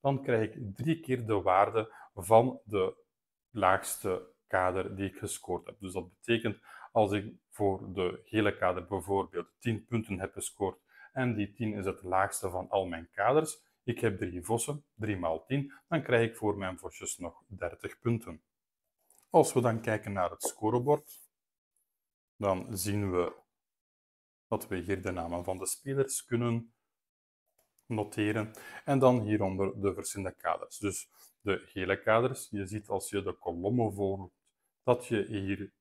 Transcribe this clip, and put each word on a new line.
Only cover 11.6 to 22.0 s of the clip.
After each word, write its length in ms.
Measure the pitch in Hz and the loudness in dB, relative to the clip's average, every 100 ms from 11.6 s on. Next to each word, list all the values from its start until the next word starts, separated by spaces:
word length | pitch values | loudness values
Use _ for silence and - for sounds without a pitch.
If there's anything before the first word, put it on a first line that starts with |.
| 113 | -4
is 120 | 104 | -2
het 180 | 95 92 | -4 -6
laagste 480 | 92 92 98 - 98 | 0 2 2 0 -4
van 180 | 90 92 | -6 -2
al 180 | 101 92 | -2 0
mijn 220 | 82 82 | -6 -8
kaders, 560 | - 104 147 160 - _ _ | 0 4 4 2 -6 _ _
ik 160 | - 117 | -6 0
heb 180 | 113 95 | 0 0
drie 240 | 98 87 | -6 -6
vossen, 420 | 85 113 - 147 _ | -2 -2 -2 -8 _
drie 220 | - 107 95 | -8 -4 -2
maal 280 | 82 80 | -2 -2
tien, 280 | - 139 139 - - | -2 -2 -4 -10 -4
dan 140 | 160 | -4
krijg 280 | - 120 113 | 2 2 2
ik 60 | - | 0
voor 200 | 107 98 | -2 -2
mijn 220 | 95 90 | -4 -8
vosjes 400 | 90 - - - | -12 -10 -10 -8
nog 240 | 87 - - | -8 -10 -18
dertig 520 | 98 87 - 98 - | -8 -8 -6 -12 -4
punten. 420 | 117 117 95 78 _ _ _ _ _ _ _ _ _ | -2 -2 -4 -16 _ _ _ _ _ _ _ _ _
Als 220 | 175 147 | 6 6
we 80 | 131 | 4
dan 200 | 120 110 | 2 0
kijken 320 | 113 107 107 | 0 -2 -2
naar 180 | 98 87 | -2 -2
het 120 | - | -2
scorebord, 880 | - - 107 123 127 147 - - - _ _ _ _ _ _ _ | -6 -2 0 2 2 0 -2 -20 -20 _ _ _ _ _ _ _